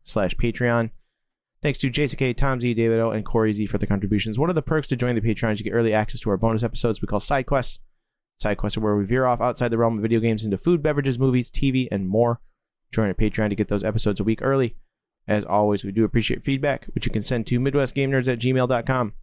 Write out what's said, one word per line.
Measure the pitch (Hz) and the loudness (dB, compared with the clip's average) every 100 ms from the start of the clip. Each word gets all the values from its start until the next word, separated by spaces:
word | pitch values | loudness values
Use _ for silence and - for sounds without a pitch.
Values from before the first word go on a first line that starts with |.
slash | - 110 92 | -6 -2 0
Patreon. | - 120 - 120 117 113 - _ _ _ _ _ _ | 0 0 0 0 2 0 -6 _ _ _ _ _ _
Thanks | 151 131 | -4 -2
to | 135 | -2
Jason | 127 143 - | 0 -2 0
K, | 131 | 0
Tom | 120 139 127 | 2 0 2
Z, | 123 | 0
David | 113 113 113 | 2 2 2
O, | 113 | 0
and | 107 | -2
Corey | 101 117 110 | -2 0 2
Z | 104 104 | 0 -2
for | 104 | -2
the | - | 0
contributions. | 101 98 104 113 110 | 0 0 0 0 0
One | 165 | 0
of | |
the | 170 | 0
perks | - 160 - | 0 -2 -2
to | 123 | -2
joining | 123 117 | 0 0
the | 110 | 0
Patreon | 107 117 | 0 0
is | 104 | -2
you | |
get | 107 | -2
early | 117 113 | 0 2
access | 107 107 - | 2 0 -2
to | 110 | -2
our | 95 | 0
bonus | 113 110 | 2 0
episodes | 117 - 120 107 | -2 0 0 0
we | - | -2
call | - | -2
Side | - 139 127 | 0 0 0
Quests. | 139 - - - _ _ _ _ - | 0 0 -6 -12 _ _ _ _ -4
Side | 107 101 | -2 0
Quests | 104 110 | -2 0
are | |
where | 107 104 | 0 2
we | 101 | 2
veer | 127 | 2
off | 127 117 | 2 2
outside | 123 113 123 | 0 0 0
the | 113 | 2
realm | 117 113 | 2 0
of | |
video | 110 113 | 0 2
games | 113 110 | 2 0
into | 110 98 | -2 -2
food, | - 175 | 2 2
beverages, | 151 147 135 123 | 0 0 0 0
movies, | 131 127 120 | 2 2 0
T | - 139 | 0 0
V, | 131 127 | 0 -2
and | 101 92 | -2 0
more. | 107 120 117 - _ _ _ _ | 2 2 0 -8 _ _ _ _
Join | - 107 | -2 0
our | |
Patreon | 90 107 - 104 | 2 0 2 0
to | 101 | 0
get | 101 | -2
those | 104 | -2
episodes | 107 104 107 101 | 0 0 0 0
a | |
week | 101 110 | -2 0
early. | 131 135 123 - - _ _ _ - | 0 0 0 -4 -20 _ _ _ -2
As | 107 - | -2 0
always, | 101 107 101 | 2 2 0
we | 104 | 0
do | 101 | 0
appreciate | 107 117 107 - | 2 2 0 -2
feedback, | - 135 143 131 - | -2 -2 -2 -4 -6
which | - - | -4 -2
you | |
can | 110 | 0
send | 101 123 110 | 0 0 0
to | 120 | 0
midwest | 135 143 131 | 0 0 0
game | - 135 | -2 0
nerds | 135 127 | 0 0
at | 120 | 0
gmail | 127 131 127 | 0 2 2
dot | 123 | 0
com. | 117 131 110 - | 0 0 -2 -6